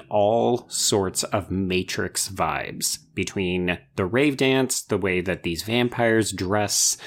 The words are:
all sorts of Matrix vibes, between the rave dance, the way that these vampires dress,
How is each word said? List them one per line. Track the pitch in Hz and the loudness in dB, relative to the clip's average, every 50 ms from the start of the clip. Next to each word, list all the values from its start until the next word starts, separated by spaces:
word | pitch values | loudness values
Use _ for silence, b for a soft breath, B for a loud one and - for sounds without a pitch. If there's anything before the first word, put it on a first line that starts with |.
| - - | -2 0
all | 107 104 101 104 117 117 120 120 120 120 - - | 2 2 4 4 4 4 4 2 2 0 -2 -6
sorts | - - - - 117 101 95 92 90 - - | -4 -2 0 2 2 2 2 0 -2 -4 -4
of | - - 104 85 - | -2 -2 -4 -2 -2
Matrix | 90 95 98 90 92 92 90 - - - 95 - - - - 101 | -2 -2 0 0 0 0 -2 -2 -4 -4 -4 -4 -4 -4 -6 -4
vibes, | 95 90 85 78 71 67 - - - - - - - - - _ _ | -2 -2 -2 -2 -2 -4 -6 -8 -8 -6 -6 -6 -6 -8 -10 _ _
between | 101 92 - - 104 92 87 90 90 90 90 87 - - _ _ | -4 -4 -2 -2 -2 -2 0 0 0 0 0 -2 -4 -6 _ _
the | - 98 | -2 -2
rave | 90 110 127 147 151 139 | 0 2 2 2 2 2
dance, | 135 135 131 131 135 131 123 - - | 2 2 2 4 2 2 0 -2 -6
the | - - 113 95 | -2 -2 -2 0
way | 95 95 90 90 | 0 0 0 0
that | 85 92 85 - | 0 -2 -4 -2
these | - 87 82 82 | -4 -4 -4 -4
vampires | - 110 117 123 123 120 - 120 120 113 113 110 104 98 | -4 -2 0 0 0 0 0 2 2 4 4 4 2 0
dress, | 98 92 95 90 104 104 104 98 - - - - - B B | -2 -4 -2 0 0 0 0 0 0 0 0 0 -2 B B